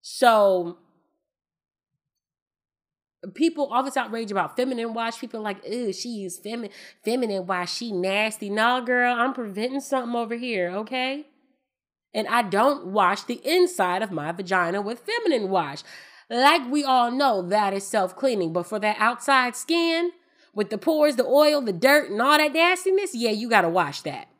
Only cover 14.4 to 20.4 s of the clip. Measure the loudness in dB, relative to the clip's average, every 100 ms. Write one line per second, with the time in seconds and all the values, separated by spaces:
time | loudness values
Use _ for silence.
14.4 | 0 0 2 -2 -4 -8 -6 -2 0 0
15.4 | 2 0 -2 -10 -16 -20 -20 -20 _ 4
16.4 | 4 4 0 -2 2 4 4 2 2 2
17.4 | 0 0 0 -2 -2 -2 -2 0 -2 0
18.4 | -2 -2 -4 -2 -2 0 0 0 2 2
19.4 | 2 -6 -2 0 2 0 -2 -6 _ _